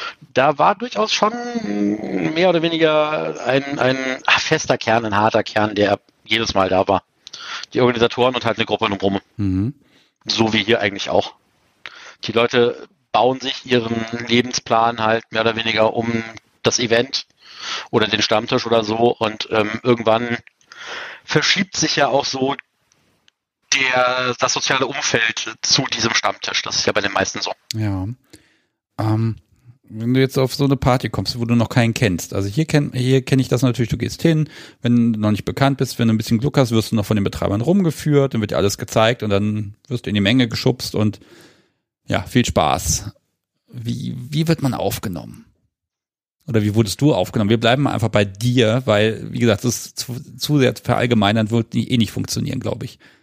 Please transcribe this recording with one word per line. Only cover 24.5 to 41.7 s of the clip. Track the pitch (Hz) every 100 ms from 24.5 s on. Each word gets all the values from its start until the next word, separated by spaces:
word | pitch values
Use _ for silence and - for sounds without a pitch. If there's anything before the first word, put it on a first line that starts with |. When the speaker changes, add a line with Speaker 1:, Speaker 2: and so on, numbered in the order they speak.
Speaker 1:
soziale | 139 - 135 123
Umfeld | 143 - 120 113 - 113 110
zu | - - 127
diesem | 117 110
Stammtisch. | 110 104 98 - 92
Das | 113 -
ist | 117
ja |
bei | 107
den | 101
meisten | 95 95 104
so. | 90 - -
Speaker 2:
Ja. | 113 107 95 98 123 _ - _ _ _ _ _ -
Ähm, | 110 107 113 107 _ _ - -
wenn | - 107 117
du | 131
jetzt | 131 139
auf | 131
so | -
eine | 139 135
Party | 139 127 113
kommst, | - 98 123
wo |
du | 117 120
noch | 113
keinen | 127 113
kennst, | 110 113 85 -
also | 98 101
hier | 104
kenn-, | 156 151 143
hier | 127 127 131
kenn | - 135
ich | 123
das | 127
natürlich, | 127 117 113
du | -
gehst | 107 -
hin, | 170 156 147 - - -
wenn | 120 120 117
du | 107
noch | 107
nicht | 101
bekannt | - 95 139 135
bist, | 131 -
wenn | 117
du |
ein | 110
bisschen | - 113
Glück | 143 -
hast, | 120
wirst | 113 -
du | 113
noch |
von | 101 107
den |
Betreibern | 98 - - 101
rumgeführt, | 131 196 170 - 156 143 139
dann | 117
wird | 104
dir | -
alles | 101 -
gezeigt | 113 117 110 123
und | 107
dann | 98 104 107 101 - -
wirst | 123 -
du |
in |
die | 104
Menge | 98 131 120
geschubst | - 131 127 -
und | - 107 - - - - _ _